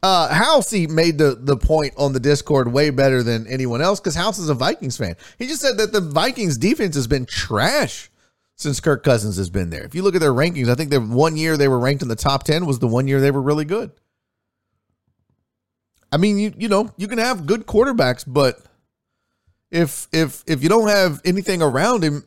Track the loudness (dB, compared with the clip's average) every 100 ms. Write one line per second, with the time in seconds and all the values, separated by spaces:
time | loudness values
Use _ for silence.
0 | 2 2 2 2 4 4 2 -2 0 2
1 | 2 4 2 2 -2 0 2 2 0 -2
2 | -2 0 0 0 2 0 2 2 0 2
3 | 2 2 0 -2 -4 -4 -4 0 0 0
4 | -2 -2 -4 -4 -2 0 0 -2 -6 -6
5 | -8 -8 -16 _ -8 -2 -2 0 0 0
6 | 0 0 0 -2 -2 0 0 0 0 -2
7 | -2 -2 -2 -8 -4 0 0 0 -2 -6
8 | -18 _ _ _ _ _ -6 -2 0 0
9 | 2 2 2 -4 -4 -4 -4 -8 -10 -2
10 | 0 2 2 2 0 0 0 0 0 0
11 | 0 0 0 0 -2 2 2 2 0 -2
12 | -4 -4 -2 -2 0 -2 0 -2 0 0
13 | 0 2 2 0 0 -2 -2 -4 -6 _
14 | _ _ _ _ _ _ _ _ _ _
15 | _ _ _ _ _ _ _ _ _ _
16 | _ 0 2 2 -2 -4 0 0 0 -6
17 | -6 -2 -2 -2 -2 -2 0 2 2 2
18 | 0 0 -4 0 0 0 _ _ _ _
19 | _ _ _ _ _ _ _ 0 0 -2
20 | -4 -2 -2 -4 -4 -2 2 2 4 4
21 | 2 0 -2 -2 -2 0 0 2 0 2
22 | 0 -2